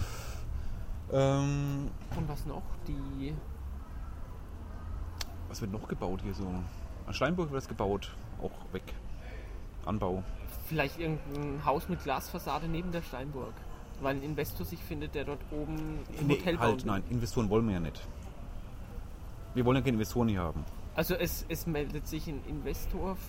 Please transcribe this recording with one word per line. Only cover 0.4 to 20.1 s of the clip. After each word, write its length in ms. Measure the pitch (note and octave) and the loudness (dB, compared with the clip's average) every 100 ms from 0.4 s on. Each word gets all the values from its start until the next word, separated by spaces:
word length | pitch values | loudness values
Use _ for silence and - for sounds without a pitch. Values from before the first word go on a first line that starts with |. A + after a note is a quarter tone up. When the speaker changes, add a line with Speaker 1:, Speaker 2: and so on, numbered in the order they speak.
| - - - - - - - | -2 -2 0 -2 -2 -4 2
Speaker 1:
Ähm, 760 | C3+ C3+ C#3 C#3+ C#3+ C#3+ C#3 C#3+ - - - | 6 6 6 4 4 2 0 0 -4 -4 -2
Speaker 2:
Und 120 | D#3 | 0
was 160 | C#3+ D3 | 0 -2
noch? 160 | C#3+ - - - | -2 -2 -2 0
Die 460 | C#3+ C3+ C#3 C#3 D3+ - - - - - - - - - - - - - - - - - - - - - | -2 -2 -2 -2 -2 -4 -6 -6 -6 -8 -6 -6 -6 -6 -8 -8 -8 -8 -8 -6 -4 -4 -4 -6 -6 -6
Speaker 1:
Was 120 | - | -4
wird 120 | G2 | -2
noch 160 | G#2+ - | -2 -2
gebaut 320 | F#2 F#2+ F#2 | 0 2 0
hier 120 | G2+ | 0
so? 120 | F#2+ G2 F2+ F2 - - - - | -2 -2 -2 -2 -4 -6 -6 -4
An 80 | |
Steinburg 360 | - C3+ F3+ D#3+ | 2 4 4 2
wird 120 | C3+ | 0
das 60 | - | -2
gebaut. 420 | A#2 G2+ G2+ - - - - | 0 2 2 0 -8 -8 -4
Auch 80 | F#2 - - | -4 -4 -6
weg. 100 | F#2 - - - - - - - - - - - | -6 -6 -8 -6 -6 -6 -8 -6 -8 -8 -6 -2
Anbau. 360 | G#2 G2 F#2+ F#2+ - - - - | 2 2 2 -2 -4 -6 -6 -2
Speaker 2:
Vielleicht 320 | D#3+ C#3+ - | 2 0 0
irgendein 680 | E3 D3+ D3 C#3+ D3 C#3+ | -2 0 -2 -2 -2 0
Haus 240 | D3+ C#3+ - | 2 2 2
mit 140 | E3+ | -2
Glasfassade 640 | - C3+ - F3+ - C#3 E3 | 0 0 -2 -6 -2 -2 0
neben 240 | D#3+ F3+ | 0 0
der 100 | E3+ | -2
Steinburg. 500 | E3 B2+ C#3 C#3+ A2+ - - - - - | -4 -6 -4 -4 -6 -8 -8 -8 -10 -2
Weil 160 | C3+ C#3 | 0 0
ein 60 | |
Investor 440 | C#3+ D3 D3+ - E3+ | 0 0 -2 -2 -4
sich 160 | E3+ | -4
findet, 320 | - D#3 D3 | -4 -4 -2
der 100 | D3+ | -2
dort 160 | C3+ C#3+ - | -2 -4 -4
oben 260 | D3+ D3 D#3 D#3 D3+ C3+ - | -2 -2 -2 -2 -2 -4 0
ein 80 | C#3+ | 6
Speaker 1:
Nee, 80 | - | 6
Speaker 2:
Hotel 200 | F3 E3+ | 6 4
Speaker 1:
halt, 120 | A#2 | 6
Speaker 2:
bauen 80 | G#2 | 4
will. 60 | - | 2
Speaker 1:
nein, 160 | G2 - | 2 2
Investoren 380 | A#2+ A2 - A2 | 2 2 4 6
wollen 160 | G#2+ A2+ | 6 6
wir 80 | |
ja 60 | F#2 | 4
nicht. 200 | D#2+ - - - - - - - - - - - - - - - - | 0 -2 -8 -8 -10 -8 -8 -6 -8 -8 -8 -6 -8 -8 -8 -8 -2
Wir 100 | B2 | 4
wollen 120 | A#2+ C3 | 8 8
ja 60 | |
keine 120 | B2+ | 8
Investoren 340 | A2+ G#2+ | 6 4